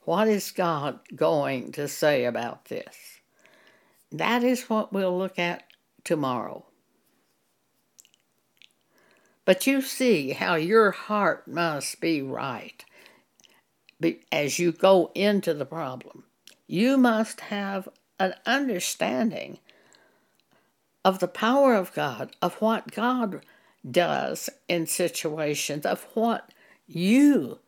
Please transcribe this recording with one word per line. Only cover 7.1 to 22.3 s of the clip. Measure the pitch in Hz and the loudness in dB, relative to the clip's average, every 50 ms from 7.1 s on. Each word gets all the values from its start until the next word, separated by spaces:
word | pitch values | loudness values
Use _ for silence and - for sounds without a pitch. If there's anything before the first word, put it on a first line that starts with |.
| _ _ _ _ _ _ _ _ _ _ _ _ _ _ _ _ _ _ - _ _ _ _ _ _ _ _ _ _ _ - - _ _ _ _ _ _ _ _ _ _ _ _ _ _ _ | _ _ _ _ _ _ _ _ _ _ _ _ _ _ _ _ _ _ -20 _ _ _ _ _ _ _ _ _ _ _ -20 -20 _ _ _ _ _ _ _ _ _ _ _ _ _ _ _
But | - 190 185 - | 2 2 4 4
you | 262 269 277 262 | 0 2 2 0
see | - - - 262 247 226 160 139 131 | -4 -4 0 2 4 4 4 2 -2
how | 139 - 190 185 180 | -4 -4 -2 0 0
your | 165 156 170 214 226 220 202 185 | 0 0 4 4 6 6 6 2
heart | - - - 214 208 202 170 147 - - | -2 -6 -4 -2 2 2 2 0 0 -6
must | - - 160 170 165 156 143 131 - - - | -10 -4 -2 -2 0 -2 -2 -6 -8 -10 -4
be | - 170 165 147 135 | -2 -2 -2 -2 -2
right | 135 131 117 120 139 123 107 - 113 - _ - _ _ - - - - _ _ _ _ _ _ _ _ _ _ _ _ _ _ _ _ _ | -6 -8 -6 -6 -6 -8 -8 -12 -14 -18 _ -20 _ _ -20 -20 -20 -20 _ _ _ _ _ _ _ _ _ _ _ _ _ _ _ _ _
be-, | - 170 - - _ _ | -2 -2 -2 -2 _ _
as | - 131 147 143 131 - | -2 -2 0 0 -2 0
you | 175 175 160 | 0 0 0
go | - - 190 190 185 165 - - | 4 6 6 6 6 6 2 -2
into | - 190 208 208 196 180 - 160 | 0 2 2 2 2 0 0 -2
the | 147 139 | -2 -4
problem. | 120 - 165 160 131 131 147 - - - - - _ _ _ _ - - _ _ | -8 -8 -8 -8 -8 -8 -10 -14 -18 -20 -20 -20 _ _ _ _ -20 -20 _ _
You | _ - 170 214 254 269 | _ -2 0 2 4 4
must | 269 254 247 226 214 220 220 - - | 6 6 4 4 2 0 -2 -4 -16
have | - - 214 202 202 196 196 190 185 - _ _ _ _ _ _ | -10 -8 -8 -6 -6 -6 -6 -8 -8 -10 _ _ _ _ _ _
an | 190 185 - - _ | -2 -2 -2 -4 _
understanding | - 233 277 285 262 220 180 180 - - - - 196 240 - 233 233 - - - 67 - - _ _ - _ _ _ _ _ _ _ _ _ _ _ _ _ _ _ _ _ _ _ _ _ _ _ _ _ _ | 0 0 0 0 -2 -2 -2 -4 -6 -4 -2 -2 -2 0 0 0 0 -2 -4 -10 -12 -16 -18 _ _ -20 _ _ _ _ _ _ _ _ _ _ _ _ _ _ _ _ _ _ _ _ _ _ _ _ _ _
of | 190 190 190 | 0 0 2
the | 180 170 | -4 -6
power | - - - 220 247 277 277 269 240 | -4 -2 0 2 4 4 4 4 4
of | 208 185 - - | 4 0 -2 -4
God, | - 151 147 123 107 139 - | -4 -4 -4 -4 -6 -10 -12